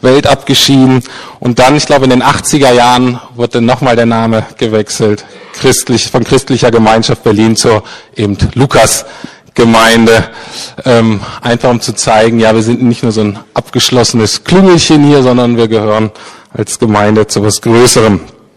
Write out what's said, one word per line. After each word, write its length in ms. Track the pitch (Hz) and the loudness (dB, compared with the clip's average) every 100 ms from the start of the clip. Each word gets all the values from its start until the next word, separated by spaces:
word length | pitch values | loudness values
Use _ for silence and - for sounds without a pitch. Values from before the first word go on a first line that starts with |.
weltabgeschieden. 1000 | 127 135 147 139 - 131 - 135 131 131 120 - - - | 2 2 2 -2 0 0 2 2 4 2 -2 -18 -20 -8
Und 180 | 123 117 | -6 2
dann, 160 | 127 | 2
ich 100 | 147 | 2
glaube, 200 | - 143 | 0 0
in 60 | 131 | 2
den 120 | 127 | 2
achtziger 480 | 127 143 - 156 135 | 0 -2 -2 0 2
Jahren 480 | 123 123 123 127 123 - | 4 2 2 0 -4 -12
wurde 200 | 120 120 | -6 -4
dann 100 | 123 | 0
nochmal 320 | 117 123 135 117 | 0 0 0 0
der 100 | 117 | 0
Name 400 | 113 113 113 107 - | 0 0 -2 -4 -6
gewechselt, 680 | 117 107 104 - 113 104 - - - | -4 -2 -4 -4 -2 -2 -8 -20 -20
christlich, 580 | - 135 120 - 117 - | -4 -2 -2 -2 -4 -2
von 100 | 131 | -4
Christlicher 480 | 117 135 - 123 123 | 0 -2 -2 -2 0
Gemeinschaft 540 | 113 110 113 107 113 | 2 2 2 0 -4
Berlin 320 | - 104 113 110 | -2 0 0 0
zur 260 | 123 110 - - - | 0 -2 -4 -20 -20
eben 240 | - 104 98 - | -6 -6 -2 -4
Lukas-Gemeinde. 1700 | - 135 - 107 - - - - - _ - 117 113 113 113 113 113 107 - - - - - | -2 0 0 0 -2 -8 -18 -20 -20 _ 0 2 4 2 2 4 2 0 -12 -18 -16 -16 -10
Ähm, 380 | - 120 113 107 104 - | 0 0 2 -2 -8 -10
einfach 280 | 120 120 131 | -4 -2 0
um 100 | 120 | -2
zu 120 | - | -4
zeigen, 460 | 107 - 113 113 117 | -6 0 2 2 2
ja, 160 | 113 | 2
wir 80 | 110 | 0
sind 200 | 110 123 | 0 0
nicht 200 | 127 117 | 0 -2
nur 80 | 120 | -4
so 120 | 110 | -2
ein 180 | 104 101 - | -4 -6 -8
abgeschlossenes 920 | - - 127 - 127 113 120 107 - | -10 -6 -4 -2 0 0 0 -2 -4
Klüngelchen 580 | - 180 190 170 - 156 | 0 2 4 4 2 2
hier, 220 | 143 143 | 4 4
sondern 320 | 127 123 120 120 | 2 2 0 0
wir 100 | 113 | 0
gehören 460 | 110 107 107 110 - - - _ - | 0 0 -2 -2 -6 -20 -20 _ -8
als 220 | 104 - | -8 -4
Gemeinde 480 | 117 104 104 107 107 | 0 2 2 2 0
zu 160 | - | -2
was 180 | 104 101 | -2 -2
Größerem. 600 | 117 113 123 - 110 95 - - _ | 0 2 4 2 2 0 -4 -20 _